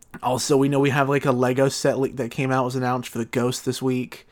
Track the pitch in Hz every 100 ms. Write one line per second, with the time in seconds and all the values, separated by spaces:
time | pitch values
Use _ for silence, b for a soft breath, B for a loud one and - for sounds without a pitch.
0 | _ - - 127 - 139 139 139 139 143
1 | 135 143 143 123 123 127 135 - 143 123
2 | 135 123 117 - 131 131 123 131 127 127
3 | 120 117 117 127 120 127 - 127 131 127
4 | 123 - -